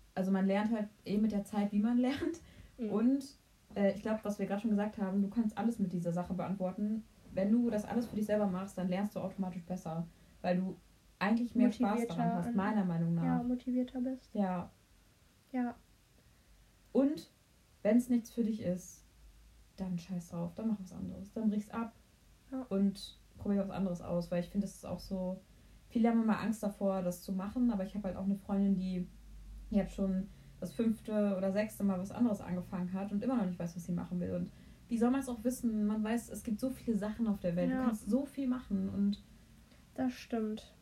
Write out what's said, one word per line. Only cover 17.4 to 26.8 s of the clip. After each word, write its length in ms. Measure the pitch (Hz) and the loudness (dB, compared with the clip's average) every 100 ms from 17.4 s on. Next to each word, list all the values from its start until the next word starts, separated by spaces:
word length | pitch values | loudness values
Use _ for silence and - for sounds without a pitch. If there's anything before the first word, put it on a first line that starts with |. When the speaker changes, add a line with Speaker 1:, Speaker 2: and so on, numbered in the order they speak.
| _ _ _ _ | _ _ _ _
Speaker 1:
wenn's 280 | 202 240 247 | 4 4 4
nichts 220 | 240 - | 0 0
für 120 | - | -2
dich 180 | 214 214 | 0 0
ist, 420 | 175 180 - - - - - - - - - - | -2 -2 -6 -20 -20 -20 -20 -20 -20 -20 -20 -8
dann 200 | 185 175 | -4 -4
scheiß 300 | - 180 170 | -4 -8 -6
drauf, 240 | 170 170 - | -6 -6 -4
dann 140 | 226 | -2
mach 100 | 202 | -2
was 140 | - | -4
anderes. 380 | 180 185 185 196 | -8 -8 -8 -8
Dann 160 | 226 220 | 0 2
brich's 200 | 208 - | 0 -2
ab 240 | 226 226 - - _ - - - | -6 -6 -8 -20 _ -20 -20 -10
Speaker 2:
Ja. 100 | 262 254 | -10 -2
Speaker 1:
und 500 | 196 202 190 - - - - | 2 2 2 -10 -18 -20 -8
probier 220 | 208 202 | 0 0
was 100 | 196 | 0
anderes 320 | - 190 175 | -2 -2 -2
aus, 300 | - 175 170 | -2 -2 0
weil 100 | 175 | -2
ich 60 | 175 | 0
find, 140 | 202 | -2
das 120 | 196 - | -2 -6
ist 100 | - | -8
auch 140 | 175 | -8
so, 420 | - 190 185 190 - - - - - | -6 -4 -4 -6 -12 -20 -20 -20 -4
viele 200 | 233 233 | 4 4
haben 140 | 226 | 6
immer 160 | 220 196 | 4 2
Angst 240 | 208 220 | 2 0
davor, 380 | 202 - | -2 0